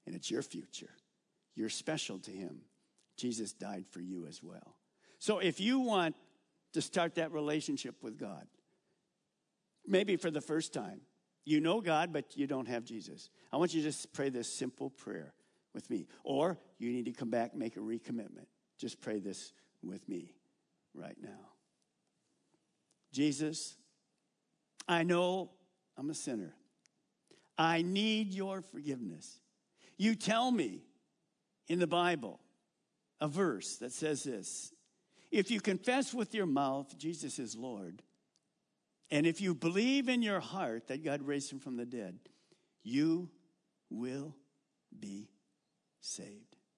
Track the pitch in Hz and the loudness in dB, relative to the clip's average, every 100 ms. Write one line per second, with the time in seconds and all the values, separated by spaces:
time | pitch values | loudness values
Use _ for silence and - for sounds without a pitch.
0 | - 180 - 165 143 - - - - - | -10 -10 -2 -2 -2 -8 -12 -14 -16 -20
1 | _ _ _ _ _ - 110 - - 156 | _ _ _ _ _ -4 -4 -4 -4 -4
2 | - 95 101 95 92 - - _ _ _ | -4 -6 -10 -8 -8 -10 -18 _ _ _
3 | _ - 123 113 104 - 98 95 92 - | _ -6 -4 -2 -6 -6 -8 -8 -8 -10
4 | 87 92 82 80 - 90 - - _ _ | -6 -6 -8 -12 -14 -16 -20 -20 _ _
5 | _ - - 208 185 151 196 262 254 208 | _ -8 0 4 4 2 2 4 4 4
6 | 170 - - _ _ _ _ 160 147 - | 4 0 -12 _ _ _ _ -2 0 2
7 | 170 165 160 160 147 151 - 139 131 - | 2 2 -2 0 0 0 0 -2 -4 -8
8 | 127 110 104 85 - _ _ _ _ _ | -10 -8 -8 -10 -14 _ _ _ _ _
9 | _ _ _ _ _ _ _ _ - 190 | _ _ _ _ _ _ _ _ 4 4
10 | 202 185 175 151 - 160 156 143 101 101 | 6 2 2 -2 0 0 0 -6 -8 -10
11 | - _ _ _ - 151 160 208 185 156 | -18 _ _ _ 2 4 6 2 4 2
12 | 175 156 135 - 139 139 120 120 117 117 | 2 0 -4 -2 0 0 -2 -4 -4 -10
13 | - 80 - _ - 135 170 165 151 139 | -10 -14 -16 _ -4 2 4 4 0 -2
14 | - - 139 127 113 - 127 - 135 - | -8 -2 0 0 -4 -2 -4 -4 -8 -8
15 | - 104 73 - _ _ _ - - 113 | -10 -8 -10 -16 _ _ _ -12 -4 -4
16 | 80 - - 139 160 160 - _ 117 123 | -4 -12 0 4 4 2 -8 _ -2 0
17 | 120 123 123 117 117 - 117 - 107 117 | -2 -4 0 0 0 -2 -4 -4 -4 -4
18 | - 120 104 90 - _ _ _ 120 - | -4 -6 -6 -14 -20 _ _ _ -8 -6
19 | - 107 98 92 - _ _ _ - 98 | -4 -2 -2 -8 -12 _ _ _ -10 -10
20 | - 98 - - _ _ _ _ _ - | -6 -8 -8 -18 _ _ _ _ _ -14
21 | - - - - - _ _ _ _ _ | -12 -12 -14 -16 -20 _ _ _ _ _
22 | _ _ _ _ _ _ _ _ _ _ | _ _ _ _ _ _ _ _ _ _
23 | _ 127 147 135 156 160 - - _ _ | _ 2 2 2 -2 -2 -8 -12 _ _
24 | _ _ _ _ _ _ _ _ - 170 | _ _ _ _ _ _ _ _ 0 2
25 | 165 175 180 185 180 - _ _ _ - | 4 4 4 2 -4 -12 _ _ _ -8
26 | 139 147 - 117 87 - _ _ _ _ | -6 -4 -4 -4 -4 -10 _ _ _ _
27 | _ _ _ - _ - 160 165 175 190 | _ _ _ -20 _ 2 4 6 4 4
28 | 220 220 214 190 196 190 170 170 147 131 | 4 4 2 -2 -2 -4 -8 -8 -4 -4
29 | 107 80 - - _ _ _ _ - _ | -4 -8 -14 -18 _ _ _ _ -20 _
30 | 202 226 - 220 254 240 131 87 - _ | 2 4 4 4 6 4 2 -2 -12 _
31 | _ _ _ _ _ _ - 175 170 175 | _ _ _ _ _ _ -2 2 4 4
32 | 175 165 113 - _ _ _ _ _ _ | 4 2 -2 -10 _ _ _ _ _ _
33 | _ _ 151 147 190 107 - - - - | _ _ -2 2 2 2 -4 -6 -6 -2
34 | 156 147 143 113 90 - - _ _ _ | 0 0 -2 -4 -6 -8 -10 _ _ _
35 | _ _ - - 185 220 214 190 - 254 | _ _ -2 2 4 2 2 0 4 2
36 | 269 247 214 220 190 139 139 135 139 160 | 2 -2 -2 0 2 4 2 0 -4 -8
37 | 156 165 147 127 120 110 127 110 92 92 | -6 -6 -6 -6 -6 -6 -8 -8 -8 -12
38 | - _ _ _ _ _ _ _ _ _ | -18 _ _ _ _ _ _ _ _ _
39 | _ 151 165 165 196 160 165 180 240 277 | _ 2 4 2 0 2 2 4 4 4
40 | 254 247 226 196 - 190 156 113 - 135 | 4 2 4 2 -2 -2 -2 -2 -4 -4
41 | 156 143 139 143 139 139 135 123 120 123 | 0 -2 0 -2 -2 -8 -6 -6 -4 -4
42 | 98 90 - _ _ _ _ _ - 131 | -6 -8 -16 _ _ _ _ _ 0 4
43 | 160 165 175 - _ _ _ _ _ 104 | 4 4 0 -12 _ _ _ _ _ -4
44 | 123 135 143 139 _ _ _ _ _ - | -2 -4 -6 -10 _ _ _ _ _ -12
45 | 104 98 104 _ _ _ _ _ _ _ | -10 -10 -12 _ _ _ _ _ _ _
46 | - - - 104 120 - _ | -10 -10 -10 -14 -20 -20 _